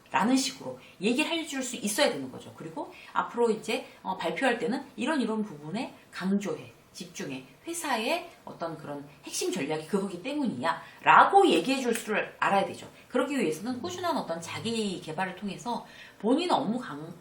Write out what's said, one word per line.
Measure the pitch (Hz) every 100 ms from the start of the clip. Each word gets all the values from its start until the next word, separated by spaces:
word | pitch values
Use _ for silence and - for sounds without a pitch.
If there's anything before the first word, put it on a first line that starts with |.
| -
라는 | - 220 262
식으로 | - - 131 123 - -
얘기를 | 196 254 302
해줄 | 330 311 269
수 | 247 -
있어야 | - - 269
되는 | 135 131
거죠. | 123 - -
그리고 | - - - - -
앞으로 | - - 233 233
이제, | 208 - 254 - -
어, | - -
발표할 | 165 - 175 -
때는 | 160 269 - -
"이런 | 254 311
이런 | 208 220
부분에 | 208 147 151 202 285 - -
강조해, | - 185 202 190 151 123 - -
집중해. | - 175 - 160 131 - - -
회사의 | 339 302 233 240 339 - -
어떤 | - - 165 156
그런 | 147 147 143 -
핵심 | 320 - 370
전략이 | 254 139 156 -
그거기 | 196 190 175
때문이야." | 262 294 247 127 160 - - -
라고 | 143 175 269 392 359
얘기해 | - - 269
줄 | 247
수를 | 220 - 196 - -
알아야 | 151 196 175
되죠. | 110 - - -
그러기 | 262 277 285
위해서는 | 175 156 220 254
꾸준한 | 359 359 359 269
어떤 | 175 170
자기 | - - 196 226 208 180
개발을 | - 156 185 175
통해서 | 202 165 240 233 - - - -
본인 | 208 294 349
업무 | - 196 240
강-, | - 143 156 -